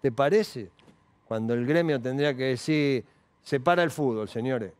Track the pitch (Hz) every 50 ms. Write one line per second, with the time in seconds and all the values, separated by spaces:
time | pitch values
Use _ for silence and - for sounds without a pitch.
0 | _ 143 120 110 139 143 175 214 214 - - 131 107 92 _ _ _ - - _
1 | _ _ _ _ _ _ 117 110 110 113 120 120 123 123 151 165 170 165 147 135
2 | 117 127 131 139 143 147 139 123 131 131 131 120 - - 156 151 147 143 135 123
3 | 107 _ _ _ _ _ _ _ _ - - 139 131 170 175 175 175 160 127 -
4 | 151 131 117 110 107 98 - 120 117 131 131 123 107 92 - _